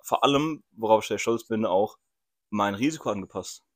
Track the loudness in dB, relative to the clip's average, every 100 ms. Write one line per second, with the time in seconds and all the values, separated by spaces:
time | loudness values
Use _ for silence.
0 | -2 2 4 2 0 -6 _ -4 4 4
1 | 2 -4 -2 -2 -2 -2 0 0 0 -4
2 | _ _ _ _ _ -2 -2 0 -2 -2
3 | -4 -6 -6 -10 -10 -14 _